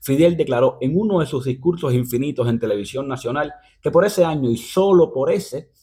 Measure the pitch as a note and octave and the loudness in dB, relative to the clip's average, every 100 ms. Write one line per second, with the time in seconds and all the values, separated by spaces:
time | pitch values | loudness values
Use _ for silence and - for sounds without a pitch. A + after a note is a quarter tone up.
0 | - C#3 E3+ E3+ D3 B2 C3 - C3 E3+ | -2 4 4 2 0 2 2 2 -2 0
1 | G#3+ F#3 D3+ C#3 C3 B2+ E3+ E3+ C3+ B2 | 0 0 0 -4 -4 -2 -2 -2 0 0
2 | B2 A#2+ D3 C3 A#2+ A#2 A2 G#2 G2 B2+ | 0 -2 -4 -2 0 0 0 -2 -4 -8
3 | C#3 B2+ A#2 C#3 D3 - _ _ D3+ E3+ | -6 -6 -4 -4 -4 -8 _ _ 0 2
4 | G3 G3 E3+ D3+ B2+ A#2 - - G3 F3+ | 2 2 0 0 -2 -2 -2 0 4 4
5 | D#3+ C3 C#3+ F#3+ - C#3 - _ | 4 0 -2 -2 -4 -12 -14 _